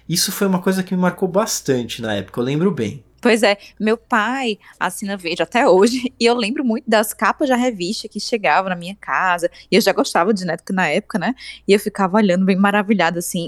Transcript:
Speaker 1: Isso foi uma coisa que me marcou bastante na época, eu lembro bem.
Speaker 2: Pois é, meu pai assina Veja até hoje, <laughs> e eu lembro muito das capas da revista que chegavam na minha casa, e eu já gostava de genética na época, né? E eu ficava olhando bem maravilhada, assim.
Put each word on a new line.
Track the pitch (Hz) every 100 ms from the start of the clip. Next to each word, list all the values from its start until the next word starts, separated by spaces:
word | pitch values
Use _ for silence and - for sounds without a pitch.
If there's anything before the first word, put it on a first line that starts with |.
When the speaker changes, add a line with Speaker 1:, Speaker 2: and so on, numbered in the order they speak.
| -
Speaker 1:
Isso | 175 -
foi | - 196
uma | 180
coisa | 190 190
que | 185
me | 185
marcou | 180 175 185
bastante | 185 220 - - 127 110 -
na | 113
época, | 101 92 -
eu | 123
lembro | 147 196
bem. | 135 104 - _ _
Speaker 2:
Pois | 240 220
é, | 240 302 - -
meu | 214 226
pai | - 226 214 269 240 202 - -
assina | 175 - 196 196
Veja | 170 175
até | 165 233 254
hoje, | 185 226 254 240 -
<laughs> |
e | 226
eu | 240
lembro | 208 311
muito | 254 220 -
das | 220 214
capas | - 202 - 277
da | 247
revista | 254 202 180 226 -
que | 208
chegavam | - 226 175 165 190
na | 175
minha | 175 202
casa, | - 139 185 175 170 - -
e | 208
eu |
já | 196
gostava | 185 277 185 185
de | 196
genética | 175 170 -
na | 185 160
época, | 175 - 196
né? | 226 - - - -
E |
eu | 202
ficava | 208 - 185 214
olhando | 202 180
bem | 190 185
maravilhada, | 202 208 196 196 170 170
assim. | - 175